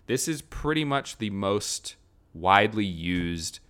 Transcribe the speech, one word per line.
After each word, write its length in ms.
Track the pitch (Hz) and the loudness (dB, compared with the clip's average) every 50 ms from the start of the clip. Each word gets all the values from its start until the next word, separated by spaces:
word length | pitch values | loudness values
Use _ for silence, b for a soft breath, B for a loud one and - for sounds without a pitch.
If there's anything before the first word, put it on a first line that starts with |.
| b | b
this 220 | b 120 127 - 170 | b -2 -2 0 -2
is 120 | 156 139 | -4 -6
pretty 440 | - - - - - 147 156 156 156 | -8 -12 -10 -6 -2 -2 0 0 0
much 340 | 143 139 139 131 - - - | 0 -2 -2 -4 -6 -10 -8
the 120 | 113 104 | -6 -6
most 680 | 98 98 101 98 101 104 - - - - - - - _ _ _ _ _ _ _ - | -4 -2 0 0 0 0 -2 -4 -8 -8 -10 -12 -18 _ _ _ _ _ _ _ -12
widely 520 | 82 85 92 98 101 107 107 107 107 104 | -2 4 6 8 8 8 6 2 0 -2
used, 720 | 95 87 80 82 87 90 87 87 85 85 82 80 - - - - _ | -2 -4 -4 -2 -2 0 0 0 -2 -2 -4 -6 -8 -10 -12 -20 _